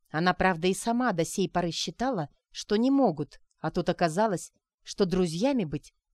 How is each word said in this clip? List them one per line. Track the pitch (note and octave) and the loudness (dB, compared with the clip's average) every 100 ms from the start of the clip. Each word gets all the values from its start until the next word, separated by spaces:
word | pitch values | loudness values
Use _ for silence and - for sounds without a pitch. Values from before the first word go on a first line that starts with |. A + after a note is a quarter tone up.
| _ | _
Она, | D3+ F3+ | 0 0
правда, | F3+ F#3 E3 F3+ | 2 2 2 0
и | |
сама | F#3+ - A#3 B3+ | 0 -2 0 0
до | F3 | 0
сей | D#3+ - F3+ | -2 -2 -2
поры | F3+ F3 | 0 -2
считала, | D#3 - - B3+ A3 C#3+ _ _ | -4 -6 -4 -2 -2 -6 _ _
что | - - G#3 | -12 -2 0
не | B3 | 4
могут, | C#4 B3 D3 D3 - _ _ | 4 4 2 -6 -12 _ _
а | D#3 | -6
тут | F3 E3+ | -2 -2
оказалось, | E3+ F3 D#3+ A3 E3+ - _ _ _ | 0 0 2 0 0 -6 _ _ _
что | - - G3 | -8 -2 0
друзьями | F#3 F3+ E3 B3+ C4+ E3 | 2 0 0 0 0 -2
быть | D3 - _ _ | -6 -10 _ _